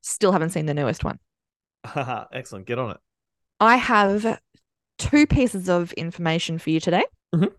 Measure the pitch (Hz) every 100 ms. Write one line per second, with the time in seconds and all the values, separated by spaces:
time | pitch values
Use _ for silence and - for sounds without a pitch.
0 | - - 196 185 160 180 151 147 135 -
1 | - - _ _ _ _ _ _ - 151
2 | 127 117 113 120 127 101 95 120 123 92
3 | _ _ _ _ _ _ 220 247 240 226
4 | 202 202 220 - _ _ _ _ _ _
5 | - 294 302 285 247 196 180 175 170 -
6 | 165 175 170 165 - 165 - 160 170 175
7 | 523 _ _ 170 202